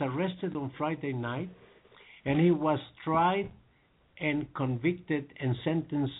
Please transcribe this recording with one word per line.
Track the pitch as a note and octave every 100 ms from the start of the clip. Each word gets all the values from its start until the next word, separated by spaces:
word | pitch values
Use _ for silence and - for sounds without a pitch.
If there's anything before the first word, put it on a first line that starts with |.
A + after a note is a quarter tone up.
arrested | C#3 C3 F#3 F#3 F#3+ D#3
on | C3+ C3
Friday | D3+ D#3 D3+
night, | B2+ A#2+ B2+ F3+ - - - _ - - -
and | C3+ C#3+
he | E3+
was | D#3+ D#3 C#3+ - -
tried | - D#3+ F3 G3 G3+ - _ _ _ _ _ -
and | D3+ D3 C#3+
convicted | - C3 B2 C#3+ F3 - D3 C#3+ -
and | C3+ B2
sentenced | E3 E3 D#3 D3 C3+